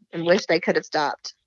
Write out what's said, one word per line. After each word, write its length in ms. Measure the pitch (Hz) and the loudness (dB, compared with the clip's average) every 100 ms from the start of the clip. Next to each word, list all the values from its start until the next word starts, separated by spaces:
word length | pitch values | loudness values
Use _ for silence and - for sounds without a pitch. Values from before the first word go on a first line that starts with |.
| _ | _
and 120 | 170 | -2
wished 260 | 165 196 - | 2 2 2
I 80 | 165 | 0
could 160 | - 156 | 2 -2
have 100 | - | -2
stopped. 480 | 151 143 - - - | -2 -2 -4 -12 -20